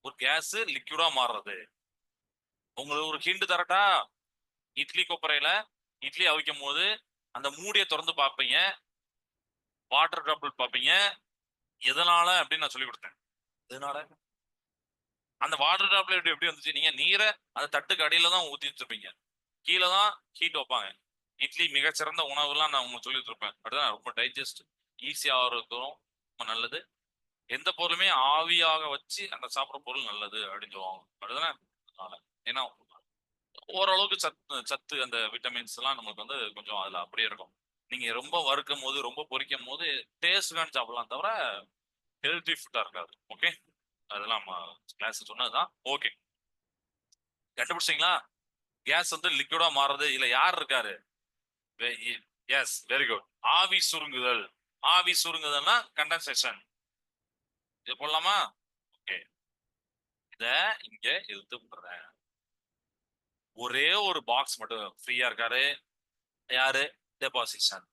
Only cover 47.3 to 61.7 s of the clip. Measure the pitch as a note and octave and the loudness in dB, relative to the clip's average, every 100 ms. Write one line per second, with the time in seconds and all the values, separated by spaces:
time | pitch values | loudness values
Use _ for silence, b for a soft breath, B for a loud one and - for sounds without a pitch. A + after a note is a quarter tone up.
47.3 | _ _ - A#2+ - - D3+ E3+ E3+ - | _ _ -6 -4 -2 0 2 2 2 -2
48.3 | _ _ _ _ _ - D#3+ E3+ D#3+ F3 | _ _ _ _ _ 0 0 0 -2 0
49.3 | C#3 C#3 D#3+ E3 C#3 C#3 C#3 D3 C3 B2+ | 0 -2 2 4 4 4 4 0 2 2
50.3 | B2 E3+ F3 D3+ C3 G#2+ F#2 _ _ _ | 6 4 2 0 0 0 -8 _ _ _
51.3 | _ _ _ _ - A#2+ A2+ A#2 A#2 _ | _ _ _ _ -6 -4 -4 -6 -8 _
52.3 | _ - C3+ A#2+ - - C3 C3 G#2+ - | _ 0 0 0 -6 -2 0 2 0 -4
53.3 | _ A2+ D#3+ F#3+ F#3+ - D#3+ D3+ B2+ B2 | _ 2 4 4 2 0 -2 -4 -2 0
54.3 | A#2 F#2+ _ _ _ C#3 F3+ F3+ F3 E3+ | 0 -4 _ _ _ 4 4 4 2 0
55.3 | D#3+ D3+ D3 D#3 A#3 - - D3+ E3 D3+ | -4 -2 0 4 2 2 -4 0 -2 -2
56.3 | B2+ B2+ G#2 _ _ _ _ _ _ _ | -2 -2 -6 _ _ _ _ _ _ _
57.3 | _ _ _ _ _ - C3 C#3+ D#3 F3 | _ _ _ _ _ -12 -8 -2 0 2
58.3 | G3+ C3 _ _ _ _ _ - F#2 - | 2 0 _ _ _ _ _ -10 -10 -10
59.3 | _ _ _ _ _ _ _ _ _ _ | _ _ _ _ _ _ _ _ _ _
60.3 | - A#2 C#3 G3+ G#3+ A2 G#2+ A#2 F3 G3 | -6 0 2 2 -2 -10 -6 -2 -2 -4
61.3 | G2+ _ A#2+ A2+ | -14 _ -18 _